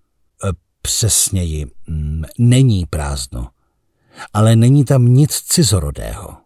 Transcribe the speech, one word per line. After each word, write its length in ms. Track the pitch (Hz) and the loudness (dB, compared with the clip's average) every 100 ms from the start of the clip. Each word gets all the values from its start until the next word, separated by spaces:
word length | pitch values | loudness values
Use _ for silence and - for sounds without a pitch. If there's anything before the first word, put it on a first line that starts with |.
| _ _ _ - | _ _ _ -10
E, 80 | 101 85 _ _ | -8 -8 _ _
přesněji, 840 | - - 104 - - 95 85 78 73 - - | -8 -2 -2 0 -2 -2 -4 -6 -10 -14 -10
mm, 360 | 78 76 80 76 - | -8 -6 -6 -6 0
není 480 | 120 127 131 98 85 | 2 4 4 2 -2
prázdno. 640 | 76 71 69 - 60 62 _ _ _ _ _ _ - - | -6 -6 -8 -8 -10 -12 _ _ _ _ _ _ -20 -6
Ale 220 | 104 113 113 | 2 4 4
není 300 | 117 143 131 | 4 4 4
tam 200 | 135 120 | 2 4
nic 260 | 127 151 | 4 4
cizorodého, 1080 | - - - 117 98 73 62 53 - - - | 0 -4 0 2 0 -2 -8 -10 -12 -14 -20